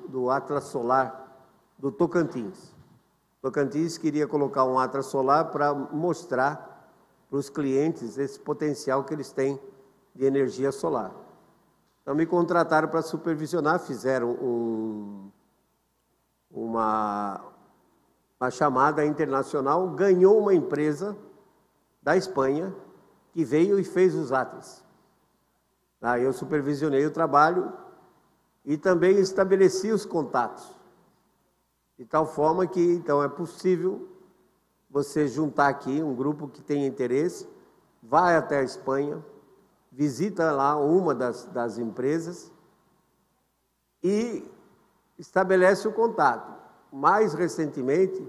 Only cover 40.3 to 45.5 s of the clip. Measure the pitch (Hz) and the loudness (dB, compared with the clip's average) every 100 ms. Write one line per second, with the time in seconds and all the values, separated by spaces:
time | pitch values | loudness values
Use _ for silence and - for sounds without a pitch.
40.3 | 170 165 139 139 151 143 180 180 127 123 | 0 0 2 0 2 2 2 2 0 -2
41.3 | 113 - 123 120 107 117 101 131 160 165 | -4 -8 -6 -6 -4 -8 -4 -2 -2 -6
42.3 | 175 - _ _ _ _ _ _ _ _ | -14 -18 _ _ _ _ _ _ _ _
43.3 | _ _ _ _ _ _ _ 175 208 240 | _ _ _ _ _ _ _ -2 0 -2
44.3 | 190 - - _ _ _ _ _ - 156 | -6 -12 -20 _ _ _ _ _ -20 -2
45.3 | 190 185 | 0 4